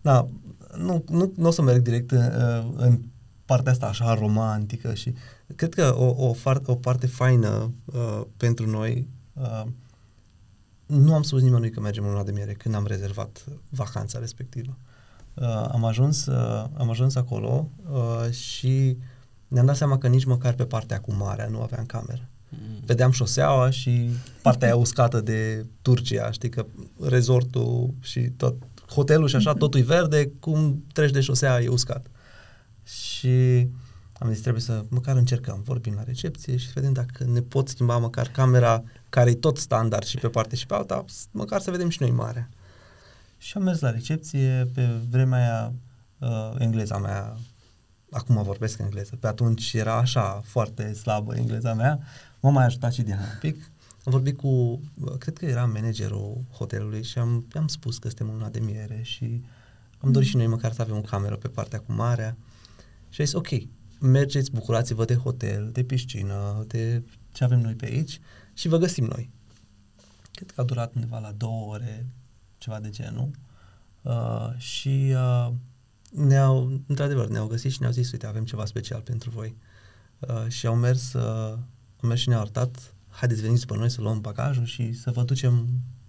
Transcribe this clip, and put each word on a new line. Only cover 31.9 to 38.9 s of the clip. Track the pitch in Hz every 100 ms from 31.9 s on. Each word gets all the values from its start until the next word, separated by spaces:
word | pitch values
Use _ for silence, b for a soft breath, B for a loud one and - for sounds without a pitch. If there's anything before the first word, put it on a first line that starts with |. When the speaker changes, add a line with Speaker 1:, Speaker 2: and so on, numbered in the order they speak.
| 135 - B B B B B B -
Speaker 1:
Și | - - - - 127 127 127 123 127 B B B B -
am | 120
zis, | 107
„Trebuie | - 113
să | 117 113 107
măcar | 127 123 131
încercăm, | 123 123 - 101
vorbim | 107 123 113
la | 104
recepție | 110 123 170 - - 127
și | -
vedem | - 135
dacă | 131 123 -
ne | 127 120
pot | 123 139 135
schimba | - 120 120
măcar | 117 123 120
camera, | - 131 123 120 113 117